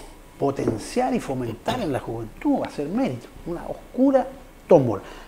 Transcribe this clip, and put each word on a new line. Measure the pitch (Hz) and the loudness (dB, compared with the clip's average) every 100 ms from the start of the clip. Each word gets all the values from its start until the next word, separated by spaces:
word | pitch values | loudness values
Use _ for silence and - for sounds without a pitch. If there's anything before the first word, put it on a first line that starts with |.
| - - - - | -12 -20 -18 -4
potenciar | 139 135 127 110 - 240 254 | -2 0 -2 -2 -2 -2 0
y | 254 | 0
fomentar | - 131 120 107 - 247 | -2 -4 -4 -6 -4 -2
en | 185 | -2
la | 120 | -4
juventud, | - 113 110 - 302 254 120 | -4 -8 -10 -4 0 2 0
hacer | - 147 | -6 -4
mérito, | 208 247 120 - - - | -2 -2 -4 -10 -14 -10
una | 170 - | -8 -8
oscura | - - - 269 262 - - - - - | -12 -6 2 4 4 2 -8 -20 -4 6
tómbola. | 175 123 98 - - | 8 8 -2 -6 -16